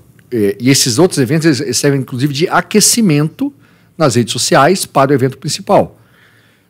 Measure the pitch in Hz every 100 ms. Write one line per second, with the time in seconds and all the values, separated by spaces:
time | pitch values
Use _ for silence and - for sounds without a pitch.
0 | - _ - 120 101 101 120 135 - 113
1 | 180 151 120 160 160 135 147 123 147 139
2 | 123 127 147 135 175 151 175 214 - -
3 | 214 147 156 - 285 - _ _ _ -
4 | 156 117 113 120 - 160 143 190 - 147
5 | 135 143 131 127 156 - 196 185 87 -
6 | _ _ _ _ _ _